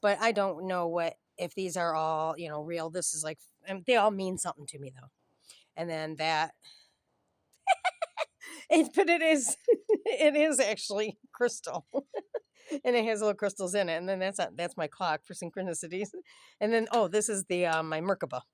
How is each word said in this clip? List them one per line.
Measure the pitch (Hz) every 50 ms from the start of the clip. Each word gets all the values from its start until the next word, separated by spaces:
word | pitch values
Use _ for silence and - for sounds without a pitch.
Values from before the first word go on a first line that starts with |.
But | - 302 302 -
I | 214 226
don't | 226 202 196 196 175 147 180
know | 185 185 180 175 170
what, | 165 175 170 165 - _ _ _ _ -
if | 175 175 -
these | - 190 185 165
are | 185 175 170 160
all, | 160 160 160 160 156 156 160 160
you | 147 170 160
know, | 151 151
real. | 151 160 170 170 160 165
This | 160 180 165 - -
is | 156 156
like, | 156 156 _ - - _ _ _ 180
um, | 190 196 175
they | - 254
all | 233 202 214
mean | 208 190 190 185 185 180
something | - 180 - - 147 -
to | - 147
me, | 139 135 131
though. | 127 127 135 _ _ _ _ _ _ _ _ - - _ _ _
And | - 165 170
then | 165 156 156 156 160
that, | 147 156 160 160 156 156 160 - _ _ - - _ _ _ _ _ _ _ _ _ _ _ _ _ _ _ _ _ _
<laughs> | - 762 - _ 740 - _ - 659 _ - - - _ _ - - - - - _
it, | - 339 311 - -
but | - 392 311
it | 339 339
is, | 320 320 320 294 247 240 - -
<laughs> | _ - 466 403 - _ 440 403 -
it | 370 440 - 311 302 277
is | 294 294 320 294 254
actually | 262 202 214 202 - - 202 196 214 220 - _ _ _
crystal. | _ - 240 240 - - - 165 - 170 - _
<laughs> | _ 277 277 _ _ 427 403 415 _ - _ _ _ _ - - 330 285 -
And | 254 247
it | 240 220
has | 226 226 208
little | 214 214
crystals | 202 202 - 202 190 - 196 180 185
in | 208 196 175
it. | 165
And | 165 175 185
then | 196 185
that's, | 185 190 196 - 180 - -
that's | 127 170 175 -
my | - 165 147
clock | - - 190 175 156 156 _
for | _ 180
synchronicities. | - - 170 - 202 185 190 170 151 - 165 165 185 208 196 - 349 359 _ - - - - _ _
And | - 208
then, | 226 226 220 220
oh, | - 240 214
this | 180 170 214 208 -
is | 220 196 190
the, | _ 185 175 180
uh, | 170 160 160 160
my | 160 156 156
Merkaba. | 165 190 196 185 - 143 127 127 - _